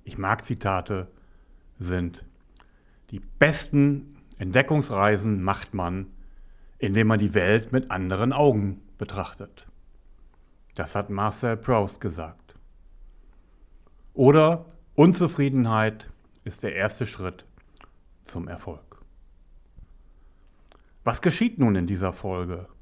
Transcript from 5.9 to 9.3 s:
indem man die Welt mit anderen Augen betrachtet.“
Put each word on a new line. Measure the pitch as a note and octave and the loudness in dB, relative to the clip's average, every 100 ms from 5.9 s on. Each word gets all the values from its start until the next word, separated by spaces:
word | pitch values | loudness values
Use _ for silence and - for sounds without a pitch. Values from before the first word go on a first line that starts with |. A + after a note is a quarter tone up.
| F2+ F#2 - - - - - - - | -6 -10 -16 -20 -20 -20 -20 -20 -8
indem | G#2+ G2 A2 | -2 2 4
man | G#2+ | 4
die | G2+ | 2
Welt | G#2+ F2+ A2 A2+ | 2 4 2 2
mit | C3 B2+ | -2 -2
anderen | F#2+ F#2 F#2 A#2+ | -6 -2 0 0
Augen | C3 D3 A2 G2+ F#2+ - - | 4 4 4 0 -4 -14 -12
betrachtet.“ | G#2 G2+ F2+ | -10 -8 -8